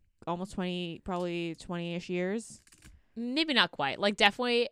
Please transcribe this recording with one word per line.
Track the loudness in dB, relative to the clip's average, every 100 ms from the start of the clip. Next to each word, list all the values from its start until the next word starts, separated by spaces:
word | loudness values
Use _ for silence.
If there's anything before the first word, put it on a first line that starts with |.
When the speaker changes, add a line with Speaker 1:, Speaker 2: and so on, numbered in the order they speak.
| _ _ -2
Speaker 1:
almost | -2 -4
twenty, | -4 -2 -2 -4 -6
probably | -4 -2 -2 -2 -4 -6
twenty-ish | -6 -6 -4 -4 -4
years. | -2 0 -2 -6 -16 -20 -20 -20 -20 _ -8
Speaker 2:
Maybe | -2 0 4
not | 4 4
quite. | 2 -2 2
Like, | 0 6
definitely, | 4 4 0 2 0